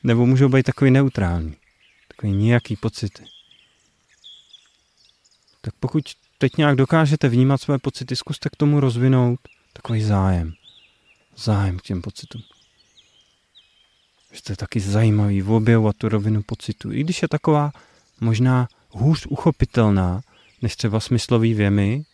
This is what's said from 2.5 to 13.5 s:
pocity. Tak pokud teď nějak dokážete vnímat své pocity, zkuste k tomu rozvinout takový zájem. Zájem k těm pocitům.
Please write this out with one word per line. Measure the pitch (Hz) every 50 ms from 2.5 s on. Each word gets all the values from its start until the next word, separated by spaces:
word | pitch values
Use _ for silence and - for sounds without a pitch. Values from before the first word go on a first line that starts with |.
| 120 120 - - 110
pocity. | - - 113 - - - 98 _ - - - _ _ _ _ _ _ _ _ _ _ _ _ _ _ _ _ _ _ _ - - - _ _ - - _ _ _ _ _ _ _ _ _ _ _ _ _ _ _ _ _ _ _ _
Tak | _ 117 - _
pokud | - 127 - 156 143 - - _ _ _ _ _
teď | - 131 - -
nějak | 156 147 139
dokážete | 127 135 - - 160 160 143 151 151 - 135
vnímat | 117 123 127 135 139 135
své | - - 143 131
pocity, | _ 135 - - 127 123 131
zkuste | - - - 147 - - 151
k | -
tomu | _ 151 147 147 147
rozvinout | 139 131 117 120 123 131 131 127 123 123 120 127 _ - _ _ _ _ _
takový | - - - 120 110
zájem. | 107 107 107 98 95 95 92 87 82 80 80 _ _ - _ _ _ _ _ _ _ _ _ _ _ _ _
Zájem | - - 110 107 98 101 95 90 87
k |
těm | - - 101 92
pocitům. | 87 - - - - - - 120 110 _ _ _ _ _ _ _ _ _ _ _ _ _ _ _ _ _ _ _ _ _